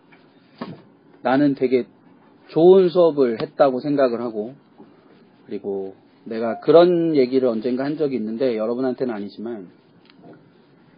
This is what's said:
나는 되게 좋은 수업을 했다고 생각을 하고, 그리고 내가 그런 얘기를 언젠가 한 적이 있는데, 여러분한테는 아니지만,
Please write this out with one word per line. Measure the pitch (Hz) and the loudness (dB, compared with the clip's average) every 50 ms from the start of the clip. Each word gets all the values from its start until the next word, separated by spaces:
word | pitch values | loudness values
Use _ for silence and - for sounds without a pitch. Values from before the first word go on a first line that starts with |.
| _ _ _ _ _ _ _ _ _ _ _ - - - - - - _ _ _ _ _ _ _ | _ _ _ _ _ _ _ _ _ _ _ -18 -18 -18 -18 -20 -20 _ _ _ _ _ _ _
나는 | - 120 131 135 147 143 135 | -4 -2 0 2 2 0 0
되게 | - 135 123 131 123 117 - _ _ _ _ _ _ _ _ _ _ _ - | -2 -2 0 0 -2 -2 -4 _ _ _ _ _ _ _ _ _ _ _ -6
좋은 | - 156 165 180 190 196 185 175 | 0 4 6 8 8 8 6 4
수업을 | 151 185 170 165 147 143 131 120 113 107 | 4 2 2 2 2 2 0 0 0 -4
했다고 | - - - - 151 139 127 127 | -8 -4 0 2 2 2 0 -2
생각을 | 135 147 143 139 135 123 117 113 | -4 -2 0 0 0 0 0 -4
하고, | 120 120 110 107 107 120 139 - _ _ _ - - - _ _ _ _ _ _ _ _ _ _ _ | -6 -6 -6 -8 -8 -10 -12 -18 _ _ _ -20 -20 -20 _ _ _ _ _ _ _ _ _ _ _
그리고 | - 107 98 - 101 98 98 95 95 95 _ _ _ _ _ - | -12 -12 -10 -8 -8 -8 -8 -8 -10 -14 _ _ _ _ _ -14
내가 | 104 113 113 117 113 104 - | -10 -8 -6 -6 -6 -6 -2
그런 | - 151 151 165 175 180 175 170 165 165 156 | 2 6 6 6 6 6 4 0 0 0 2
얘기를 | 139 127 123 131 131 127 127 | 2 2 2 0 0 0 0
언젠가 | 113 110 104 123 123 127 135 | -2 -2 -4 -4 -4 -4 -4
한 | 143 151 | -6 -4
적이 | 151 156 139 131 | -4 -4 -4 -4
있는데, | 113 107 107 113 113 139 131 117 | -6 -6 -8 -6 -4 -4 -2 -2
여러분한테는 | 107 110 113 120 123 131 127 123 - 135 123 110 | -4 -4 -6 -4 -4 -4 -6 -6 -6 -8 -8 -8
아니지만, | 101 101 101 - - 107 117 120 101 90 87 _ _ _ _ _ _ _ _ _ _ - - - - _ _ _ _ _ _ _ _ _ _ _ | -10 -12 -14 -14 -14 -14 -12 -12 -14 -16 -20 _ _ _ _ _ _ _ _ _ _ -20 -20 -20 -20 _ _ _ _ _ _ _ _ _ _ _